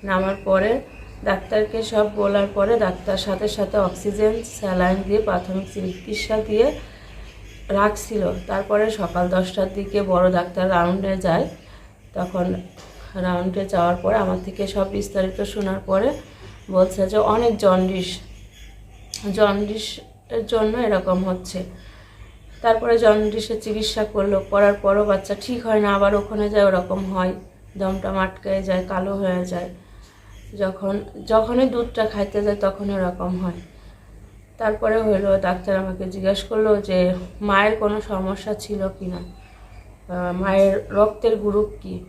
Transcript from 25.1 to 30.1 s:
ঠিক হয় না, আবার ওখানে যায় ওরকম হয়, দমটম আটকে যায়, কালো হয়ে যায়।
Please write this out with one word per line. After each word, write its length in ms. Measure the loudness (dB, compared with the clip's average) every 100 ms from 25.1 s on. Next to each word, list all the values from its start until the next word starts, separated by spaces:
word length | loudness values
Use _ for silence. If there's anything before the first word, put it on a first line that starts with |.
| 0 0 -8
ঠিক 260 | -4 -6 0
হয় 140 | 2
না, 80 | 4
আবার 180 | 4 4
ওখানে 320 | 2 0 -2 0
যায় 140 | 4
ওরকম 360 | 4 4 0 -4
হয়, 280 | -2 0 -2 -2 -12 -20 -20 -4
দমটম 400 | -4 -2 -2 -2
আটকে 440 | -2 -4 -4 -2
যায়, 220 | 0 -2 0
কালো 240 | -2 -2 -2
হয়ে 280 | 0 -2
যায়। 240 | -2 -6 -8 -12 -20 -20 -20